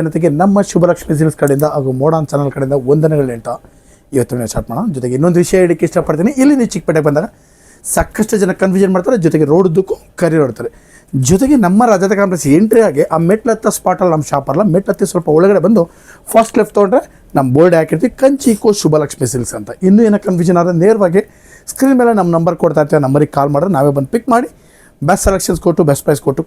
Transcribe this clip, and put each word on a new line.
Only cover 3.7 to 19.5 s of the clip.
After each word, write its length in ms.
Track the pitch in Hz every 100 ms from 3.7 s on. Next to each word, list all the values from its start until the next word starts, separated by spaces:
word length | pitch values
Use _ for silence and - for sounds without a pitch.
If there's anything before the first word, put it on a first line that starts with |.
| _ _ _ _ 139
ಇವತ್ತು 300 | 120 123 110
ಸ್ಟಾರ್ಟ್ 180 | - 107
ಮಾಡೋಣ. 140 | 120 220 127
ಜೊತೆಗೆ 180 | 123 131
ಇನ್ನೊಂದು 200 | 175 175
ವಿಷಯ 160 | 170 190 175
ಹೇಳಕ್ಕೆ 200 | 170 175
ಇಷ್ಟಪಡ್ತೀನಿ. 420 | 180 - 156 214 269
ಇಲ್ಲಿ 120 | 277 277
ನೀವು 100 | 226 180
ಚಿಕ್ಕಪೇಟೆಗೆ 320 | - 156 147
ಬಂದಾಗ 180 | 143 208 - _ _ - _ - -
ಸಾಕಷ್ಟು 380 | 165 - - 208
ಜನ 120 | 190 185
ಕನ್ಫ್ಯೂಷನ್ 300 | 190 190 196
ಮಾಡ್ತಾರೆ, 220 | 185 180 240
ಜೊತೆಗೆ 220 | 160 156 147
ರೋಡ್ 140 | 165 185
ಉದ್ದಕ್ಕೂ 260 | 170 381 - - -
ಕರಿ 160 | 170 160
ಹೊಡ್ತಾರೆ. 280 | 135 107 117 - _ - _ 135 127
ಜೊತೆಗೆ 280 | 190 269 285
ನಮ್ಮ 220 | 180 202 240
ರಜತ 220 | 190 190 202
ಕಾಂಪ್ಲೆಕ್ಸ್ 260 | 196 175 143 156
ಎಂಟ್ರಿ 240 | 220 233 208
ಆಗಿ 140 | 139 -
ಆ 20 | 160 170
ಮೆಟ್ಲತ್ತ 420 | 214 240 220 214 -
ಸ್ಪಾಟಲ್ಲಿ 360 | 190 180 180
ನಮ್ಮ 100 | 156 135
ಶಾಪ್ 180 | 143 135
ಅಲ್ಲ, 100 | 151 208
ಮೆಟ್ಲತ್ತಿ 320 | 170 - 190 196
ಸ್ವಲ್ಪ 180 | 180 160 156
ಒಳಗಡೆ 220 | 196 180
ಬಂದು 180 | 180 214 170 - - - -
ಫಸ್ಟ್ 220 | 220 226 240
ಲೆಫ್ಟ್ 160 | 208 208
ತೊಗೊಂಡ್ರೆ 240 | 202 269 - - - 147
ನಮ್ಮ 100 | 131 135
ಬೋರ್ಡ್ 180 | 180 165
ಹಾಕಿರ್ತೀವಿ, 340 | 160 160 233 -
ಕಂಚಿ 300 | 269 269 - 214
ಕೋ 80 | 226 202
ಶುಭಲಕ್ಷ್ಮಿ 440 | 165 151 139 - 123
ಸಿಲ್ಕ್ಸ್ 220 | 127 113